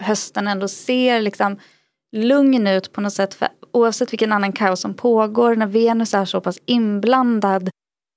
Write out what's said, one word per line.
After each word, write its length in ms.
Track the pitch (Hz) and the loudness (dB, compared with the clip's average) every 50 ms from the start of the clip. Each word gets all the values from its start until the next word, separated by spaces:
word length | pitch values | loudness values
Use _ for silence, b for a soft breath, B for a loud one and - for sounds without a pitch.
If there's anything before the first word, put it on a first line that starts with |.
| - | -4
hösten 460 | 208 214 190 - - - 196 196 208 | -4 -2 -2 -4 -6 -6 -6 -4 -4
ändå 200 | 202 190 196 196 | -4 -4 -4 -6
ser, 520 | 196 - - - 254 254 254 254 240 226 | -8 -8 -4 -2 0 2 2 2 2 0
liksom, 360 | 214 202 202 - 214 202 202 202 b b b b b b b b _ _ - | 0 -2 -2 -2 -2 -4 -4 -6 b b b b b b b b _ _ -6
lugn 500 | 214 220 240 277 285 285 269 262 247 214 | -2 2 2 4 4 4 4 4 4 2
ut 260 | 196 190 190 190 - - | 2 2 0 -2 -4 -6
på 80 | - | -6
något 120 | 202 202 202 | -6 -4 -2
sätt. 200 | - 196 190 - | -2 -4 -4 -4
För 140 | - - - - _ - - - | -4 -6 -6 -6 _ -14 -4 0
oavsett 400 | 240 233 226 214 - 254 - - | 2 2 2 0 -2 -4 -6 -2
vilken 200 | 214 226 220 214 | -2 -2 0 0
annan 200 | 202 202 196 190 | 0 0 -2 -2
kaos 280 | - 214 190 185 180 | 0 0 0 0 -2
som 140 | - 208 190 | -4 -8 -8
pågår, 640 | - - 240 233 220 214 214 214 226 240 240 233 | -2 0 2 2 2 2 0 2 2 2 2 2
när 100 | 220 220 | 2 0
Venus 480 | 202 196 226 226 233 226 226 226 220 - | 0 2 2 2 2 2 0 0 0 0
är 100 | 202 196 | -2 -2
så 160 | 180 - 190 | -2 -4 -4
pass 180 | - 180 180 - - | -4 -4 -8 -8 -4
inblandad 1040 | - 240 240 226 214 208 202 196 226 254 262 254 240 233 220 202 196 190 190 185 185 - _ _ _ _ _ _ _ _ | -2 0 0 2 0 0 0 0 2 2 2 2 2 2 2 2 0 0 0 -2 -4 -8 _ _ _ _ _ _ _ _